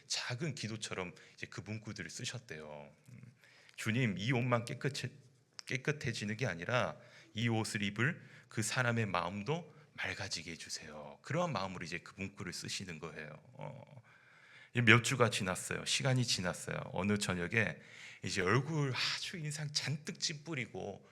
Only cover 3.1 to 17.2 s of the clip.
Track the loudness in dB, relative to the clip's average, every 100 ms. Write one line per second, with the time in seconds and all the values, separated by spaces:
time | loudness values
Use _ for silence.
3.1 | -20 -20 -20 -20 -20 -20 -6 0 2 2
4.1 | 2 2 2 4 4 2 -2 -2 -2 -6
5.1 | -10 -20 _ _ -16 -4 -2 0 -2 -2
6.1 | -2 -4 -2 -2 -2 0 2 2 -2 -14
7.1 | -20 -10 0 2 4 2 0 0 2 0
8.1 | 0 -10 -20 -8 -4 0 2 2 2 2
9.1 | 0 0 -2 -2 -4 -4 -16 -16 -6 -6
10.1 | -4 -4 -6 -8 -10 -8 -10 -10 -12 -12
11.1 | -12 -4 0 0 0 -2 -4 -6 -6 -8
12.1 | -8 -8 -6 -8 -6 -6 -6 -6 -8 -8
13.1 | -8 -10 -12 -16 -12 -10 -10 -16 -18 -20
14.1 | -20 -20 -20 -20 -20 -2 6 10 10 10
15.1 | 6 6 6 0 -2 -2 -4 0 2 4
16.1 | 4 4 2 0 -2 -4 -6 -4 0 2
17.1 | 2